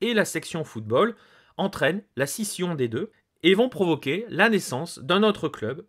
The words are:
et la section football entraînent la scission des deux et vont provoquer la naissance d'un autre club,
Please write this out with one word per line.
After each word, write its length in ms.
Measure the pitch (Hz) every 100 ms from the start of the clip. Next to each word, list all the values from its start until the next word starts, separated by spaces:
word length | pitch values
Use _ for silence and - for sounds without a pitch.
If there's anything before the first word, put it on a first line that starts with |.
et 140 | 220 220
la 100 | 180
section 380 | 160 - 165
football 520 | 147 113 107 127 220 220 _ _ _ -
entraînent 440 | 196 - 143 196 - -
la 100 | 143
scission 480 | - 208 - 180
des 140 | 156 120
deux 240 | 110 214 _ _ _
et 120 | 170 196
vont 140 | 254
provoquer 560 | 160 180 147 135 175 233
la 200 | 151 226
naissance 500 | 202 - 127 170 -
d'un 240 | 135 190
autre 260 | 214 208 156
club, 360 | - 107 151